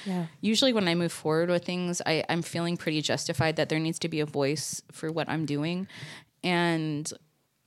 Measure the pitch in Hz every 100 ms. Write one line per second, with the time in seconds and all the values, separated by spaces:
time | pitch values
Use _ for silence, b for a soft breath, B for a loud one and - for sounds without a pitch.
0 | B 180 165 - 202 220 269 226 180 170
1 | 170 - 156 156 175 175 175 180 180 175
2 | - 160 - 165 165 170 170 175 - 156
3 | 147 143 - 165 160 156 147 160 160 165
4 | 170 160 151 147 139 151 - - - -
5 | 160 160 - 156 151 143 156 180 190 B
6 | B B B _ 180 175 175 165 156 147
7 | 151 - _ _ _ _